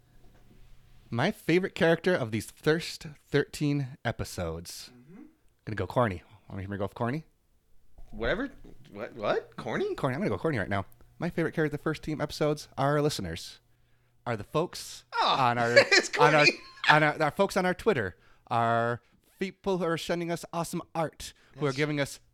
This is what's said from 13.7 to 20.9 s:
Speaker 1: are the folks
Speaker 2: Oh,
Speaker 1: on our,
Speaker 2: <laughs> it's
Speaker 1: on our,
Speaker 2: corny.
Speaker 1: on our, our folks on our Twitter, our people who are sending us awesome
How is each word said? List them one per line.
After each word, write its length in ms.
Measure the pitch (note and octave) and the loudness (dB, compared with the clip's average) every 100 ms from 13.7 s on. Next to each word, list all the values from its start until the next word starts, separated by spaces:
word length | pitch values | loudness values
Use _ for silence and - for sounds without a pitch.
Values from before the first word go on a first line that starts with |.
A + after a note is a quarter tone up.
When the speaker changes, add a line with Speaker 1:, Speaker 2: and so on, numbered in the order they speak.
| _ _ _ _ _ - | _ _ _ _ _ -6
Speaker 1:
are 100 | A2+ | -6
the 80 | |
folks 600 | G2 D3+ E3+ - - - - A#4 | -2 -2 -2 -6 -14 -16 -6 0
Speaker 2:
Oh, 160 | D4 D3 | 2 4
Speaker 1:
on 200 | B2+ A#2+ | 2 2
our, 140 | A#2 | 6
Speaker 2:
<laughs> 40 | A#2+ | 6
it's 400 | - F#4+ - - | 6 4 2 4
Speaker 1:
on 160 | D3 | 4
our, 100 | D3+ | 6
Speaker 2:
corny. 80 | D3 - - - - | 4 2 -6 -2 4
Speaker 1:
on 120 | D3+ | 4
our, 200 | D3+ - | 4 2
our 80 | D3 | 0
folks 260 | - G3 G3+ | 0 0 2
on 80 | F3+ | 0
our 80 | |
Twitter, 420 | F3 A3+ C#3 F#2+ - _ _ - | 0 0 0 -2 -8 _ _ -4
our 500 | A#2 A#2 A#2 A#2 A#2+ _ _ _ - | 0 2 2 0 -2 _ _ _ -8
people 400 | G3 - G3+ F3+ | -8 -6 -4 -2
who 60 | |
are 120 | E3 D#3+ | 0 -2
sending 320 | - F3 E3+ | -2 -4 -2
us 140 | E3+ - | -6 -6
awesome 300 | E3+ D#3+ - - | -6 -6 -6 -6